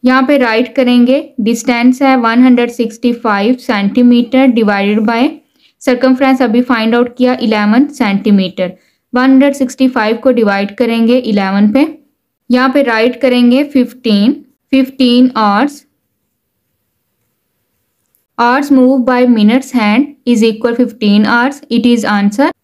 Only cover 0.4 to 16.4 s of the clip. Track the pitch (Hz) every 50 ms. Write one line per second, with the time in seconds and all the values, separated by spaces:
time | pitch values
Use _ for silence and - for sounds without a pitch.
0.4 | 262 233 220 226 254 247 - - 262 247 247 247 240 240 254 285 311 - _ -
1.4 | 214 208 240 233 - - 247 233 240 254 254 254 285 269 262 254 233 226 226 240
2.4 | 254 254 247 240 240 233 240 - 240 214 - - - 247 240 233 - 226 208 202
3.4 | 202 226 254 247 - - 240 208 196 202 196 - 247 240 240 240 240 233 - 254
4.4 | 269 269 240 233 226 202 208 196 196 202 208 214 220 214 233 226 247 311 320 -
5.4 | _ _ _ _ _ _ _ _ - - 254 247 254 262 262 254 277 262 262 262
6.4 | 269 233 214 240 247 - 254 226 220 220 226 240 240 240 - - 247 254 247 247
7.4 | - 226 220 208 208 208 214 247 285 285 - - 240 208 196 196 - 226 202 196
8.4 | 185 185 - - 185 180 180 _ _ _ _ _ _ _ - 247 254 269 269 269
9.4 | 269 285 277 285 269 254 - _ 262 262 247 247 214 214 226 226 - 269 247 240
10.4 | 220 202 196 196 202 202 208 - 247 226 233 233 226 226 240 254 247 220 214 202
11.4 | 196 190 196 196 208 214 214 262 294 320 - - _ _ _ _ _ _ _ _
12.4 | _ _ 240 254 254 269 254 285 277 247 233 220 226 247 240 - - 262 247 247
13.4 | 247 240 240 262 294 285 - 269 247 240 - - _ 233 214 202 202 233 320 -
14.4 | - _ _ _ _ _ - 269 262 262 - _ 262 247 240 247 254 254 254 220
15.4 | 220 208 202 202 254 294 285 - _ _ _ _ _ _ _ _ _ _ _ _